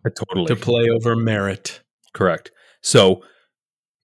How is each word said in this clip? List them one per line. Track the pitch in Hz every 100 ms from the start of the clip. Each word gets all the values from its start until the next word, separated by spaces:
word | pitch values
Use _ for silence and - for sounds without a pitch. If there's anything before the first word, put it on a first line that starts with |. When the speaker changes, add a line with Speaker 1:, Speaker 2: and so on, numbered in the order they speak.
| -
Speaker 1:
Uh, |
totally. | - - 185 165
Speaker 2:
to | 113
play | - 120 117
over | 117 117 117
merit. | 113 107 98 98 - - _ _ _
Speaker 1:
Correct. | - 95 80 - _ _ _
So | - 123 95 95 - _ _ _ _ _ _ _